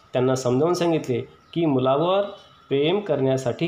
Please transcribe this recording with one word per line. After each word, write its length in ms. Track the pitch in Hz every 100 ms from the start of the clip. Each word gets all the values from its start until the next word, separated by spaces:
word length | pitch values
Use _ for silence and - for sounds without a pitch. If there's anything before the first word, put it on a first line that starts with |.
| -
त्यांना 220 | 131 127 131
समजावून 380 | 123 127 160
सांगितले 480 | 175 175 160 - 120 - - _
की 120 | 165 165
मुलावर 560 | 131 131 139 170 196 202 196 - - -
प्रेम 300 | 139 151 202
करण्यासाठी 680 | 202 139 135 131 131 117